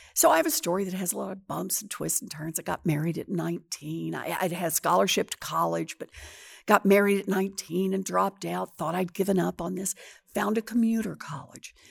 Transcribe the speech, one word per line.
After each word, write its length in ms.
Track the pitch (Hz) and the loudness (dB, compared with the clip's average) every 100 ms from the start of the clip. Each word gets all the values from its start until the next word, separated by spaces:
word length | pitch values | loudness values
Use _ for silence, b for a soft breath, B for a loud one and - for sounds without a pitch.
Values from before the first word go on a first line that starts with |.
| B | B
So 160 | - 330 | 4 6
I 80 | 320 | 6
have 80 | 320 | 4
a 40 | |
story 340 | - 175 180 | 0 0 -2
that 100 | 190 | -2
has 180 | 185 190 | -4 -4
a 60 | 208 | -4
lot 140 | 190 | -6
of 140 | 190 - | -8 -8
bumps 360 | - 190 - | -6 -4 -4
and 80 | 202 | -6
twists 320 | - 165 - | -6 -2 -2
and 80 | - | -4
turns. 280 | 151 160 160 | -8 -8 -6
I 40 | |
got 240 | - - - | -4 -2 0
married 320 | 147 160 160 | 0 0 -4
at 100 | - | -4
nineteen. 840 | 175 165 175 - - 151 165 165 | -2 -2 -4 -8 -12 -8 -6 -6
I, 220 | 170 - - | -6 -6 -2
I 80 | 185 | -2
had 40 | |
a 180 | 170 175 | -2 -2
scholarship 600 | - - 175 196 - 185 | -2 2 4 4 2 0
to 60 | - | -4
college, 600 | - 160 170 165 160 - | -4 0 0 0 -4 -8
but 100 | - B B B B B - | -14 B B B B B 4
got 200 | 208 196 | 4 8
married 340 | 202 202 202 | 6 6 4
at 80 | 190 | 2
nineteen 640 | 190 196 196 - 170 190 | 0 0 -4 -4 -2 0
and 120 | 190 | 0
dropped 400 | 190 185 196 190 175 | 0 0 0 -2 -6
out, 300 | 180 190 - | -4 -6 -4
thought 180 | 151 | -4
I'd 200 | 175 185 | -2 -2
given 240 | - 190 190 | 0 2 4
up 220 | 175 180 | 2 -2
on 140 | 175 | -6
this, 200 | 185 190 - B B _ | -4 -6 -6 B B _
found 240 | - 202 220 | -4 0 -2
a 40 | |
commuter 520 | 220 233 226 226 202 | 0 2 2 2 -2
college 600 | - - 147 - - - B B | -6 -10 -12 -12 -18 -20 B B